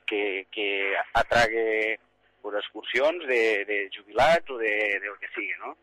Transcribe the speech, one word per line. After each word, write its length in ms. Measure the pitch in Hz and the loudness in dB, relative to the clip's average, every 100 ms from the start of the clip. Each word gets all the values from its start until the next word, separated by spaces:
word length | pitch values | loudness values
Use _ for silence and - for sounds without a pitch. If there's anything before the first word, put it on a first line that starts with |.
que, 400 | - 104 104 95 - | -4 -2 -2 -4 -6
que 160 | 110 101 98 98 95 - 117 | -4 -2 0 0 -2 0 0
atrague, 800 | - 117 113 113 110 110 110 110 _ _ _ _ | 2 4 4 2 2 2 0 -4 _ _ _ _
pues, 160 | 104 101 | -6 -6
excursions 640 | - - - 120 147 175 | -6 -10 -4 2 2 0
de, 400 | 143 120 113 101 | 0 2 4 2
de 160 | 101 104 98 - | 0 -2 -4 -10
jubilats 560 | 104 107 147 170 - | -4 2 4 4 0
o 80 | 123 | -4
de, 160 | 110 104 104 101 | 0 0 0 -2
del 160 | 101 98 | -4 -10
que 160 | - | -10
sigui, 240 | - 98 90 | -8 -8 -8
no? 80 | 113 - | -12 -14